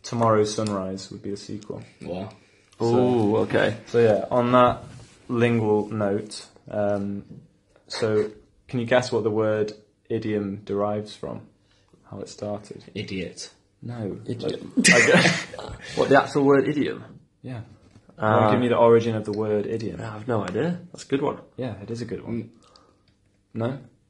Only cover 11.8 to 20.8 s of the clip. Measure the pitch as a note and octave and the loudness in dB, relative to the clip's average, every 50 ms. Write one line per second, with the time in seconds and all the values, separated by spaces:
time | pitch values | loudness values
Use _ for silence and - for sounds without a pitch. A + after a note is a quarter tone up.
11.8 | _ _ _ _ _ - G2+ G2 G#2 - - - G#2 G#2 G#2 G2+ - - - - | _ _ _ _ _ -16 -14 -14 -12 -14 -12 -10 -8 -8 -8 -8 -10 -16 -18 -18
12.8 | - - _ G2 G2+ - G2 F#2+ E2+ - - - - - _ _ _ _ _ _ | -20 -14 _ -12 -10 -8 -8 -8 -8 -10 -12 -16 -18 -18 _ _ _ _ _ _
13.8 | - A#2 A#2+ A#2+ G#2+ F#2 - - - - A#2+ A2+ - - - - - - - C4+ | -14 -12 -10 -8 -8 -8 -8 -8 -8 -10 -8 -6 -6 -6 -6 -6 -10 -4 -2 2
14.8 | - - C#3+ A#2+ - D3 E3 F3 - F3 - - - - - - - - - - | 4 6 6 6 6 6 6 6 6 4 0 -2 -6 -10 -14 -14 -12 -14 -14 -14
15.8 | - - - D#3 - B2 C3+ C#3 - - - D3 C#3 C#3 C#3 C#3 - - D3 D3 | -14 -8 -2 0 2 6 6 4 4 2 0 2 4 6 4 4 4 2 0 0
16.8 | A2+ D#2 - - - - - - _ _ _ _ - B2+ C3 A2+ A2 - - _ | -2 -2 -4 -8 -12 -18 -20 -20 _ _ _ _ -14 -14 -12 -12 -14 -16 -20 _
17.8 | _ _ _ - _ - _ - G#2+ G#2+ G#2+ A2 A2 G#2+ G#2+ A#2+ B2 A#2+ A#2 - | _ _ _ -20 _ -20 _ -2 2 4 4 6 6 4 4 4 4 2 4 6
18.8 | A#2 A#2 A#2 A2+ A2 A#2 A2 G#2+ G2 G#2+ G#2 G#2 A2 G#2+ G#2+ G#2 G2+ - A2+ A2 | 8 8 8 6 4 2 -2 -2 -4 -4 -4 -4 -2 0 0 0 0 -2 -4 -4
19.8 | A2 G2 F2+ F#2 A2+ A2+ G#2+ G#2+ G#2+ B2+ A#2 G#2+ F#2+ F2+ F#2 G#2+ C#3+ F3 F3 F3 | -4 -6 -8 -8 -10 -10 -10 -10 -4 -2 -2 -2 -2 -2 -2 -2 -2 -2 -2 -6